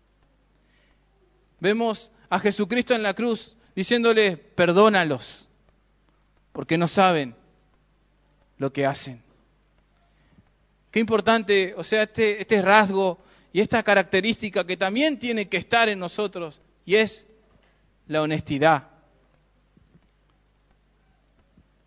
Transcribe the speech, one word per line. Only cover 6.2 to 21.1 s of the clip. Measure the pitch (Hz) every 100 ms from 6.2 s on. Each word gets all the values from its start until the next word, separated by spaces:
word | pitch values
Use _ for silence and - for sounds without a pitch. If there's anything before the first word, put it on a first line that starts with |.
| _ _ _
porque | - 139 165
no | 170
saben | - 185 165 131 110 _ _ _ _ _ _ _ _ _ _ _ _
lo | 135
que | 143 139
hacen. | 139 139 120 _ _ _ _ _ _ _ _ _ _ _ _ _ _ _ _ _
Qué | 214
importante, | 220 220 202 226 196 202 190 -
o |
sea, | 160 214
este, | 214 - 214 208
este | 190 214
rasgo | 190 214 196 190 190 170 _ _ _
y | 170
esta | 220 233
característica | 208 202 185 190 208 208 214 190 175
que | 180
también | 190 226 311 269
tiene | 247 226 196
que | 185
estar | - 233 220
en | 196
nosotros, | 175 - 208 180 165 - _ _ -
y | 202
es | 214 - _ _ _ _ _ _ _ _ -
la | 156
honestidad. | 156 156 - 143 156 147 - _ _ _ _ _ _ _ _ _ _ _ _ _ _ _ _ _ _ _ _ _ _